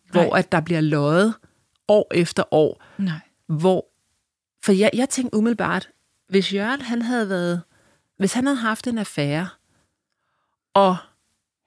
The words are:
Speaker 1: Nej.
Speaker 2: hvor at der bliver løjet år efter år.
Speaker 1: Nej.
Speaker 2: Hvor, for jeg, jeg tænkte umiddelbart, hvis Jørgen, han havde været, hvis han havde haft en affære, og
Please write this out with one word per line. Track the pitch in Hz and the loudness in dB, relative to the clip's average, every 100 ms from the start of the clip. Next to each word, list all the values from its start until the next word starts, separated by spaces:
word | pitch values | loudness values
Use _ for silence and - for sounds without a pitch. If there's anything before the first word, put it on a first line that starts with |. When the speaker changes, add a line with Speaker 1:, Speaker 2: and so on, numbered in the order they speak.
| _ | _
Speaker 1:
Nej. | 180 | 2
Speaker 2:
hvor | 165 190 | 4 2
at | - | 2
der | 180 | -2
bliver | 160 165 | 0 -2
løjet | 156 151 143 165 220 220 _ _ _ _ - | 0 0 2 2 2 -2 _ _ _ _ 0
år | 208 - 175 | 2 2 0
efter | 170 - - | -2 -2 0
år. | 156 151 - _ - | 2 2 0 _ -6
Speaker 1:
Nej. | 190 160 _ _ - | -4 -4 _ _ -8
Speaker 2:
Hvor, | 151 185 185 - _ _ _ _ _ _ _ - | 0 2 0 -4 _ _ _ _ _ _ _ 0
for | |
jeg, | 190 208 | 4 4
jeg | 214 269 | 2 -2
tænkte | - 247 214 | -4 -4 0
umiddelbart, | 226 226 180 175 - _ _ _ - | 0 0 -2 -4 -6 _ _ _ -2
hvis | 190 180 | 0 0
Jørgen, | 196 214 269 | -4 -4 -6
han | 247 240 | -6 -6
havde | 233 247 208 | -2 -2 -2
været, | 190 175 175 - _ _ _ _ - | -2 -2 -4 -8 _ _ _ _ -4
hvis | 196 | -2
han | 240 269 | 0 -2
havde | 277 | -2
haft | 226 220 247 | -2 -4 -6
en | 226 | -6
affære, | 196 - 143 151 185 - _ _ _ _ _ _ _ _ _ _ _ | -6 -4 -4 -4 -6 -12 _ _ _ _ _ _ _ _ _ _ _
og | 196 196 180 - _ _ _ _ _ | 2 2 0 -8 _ _ _ _ _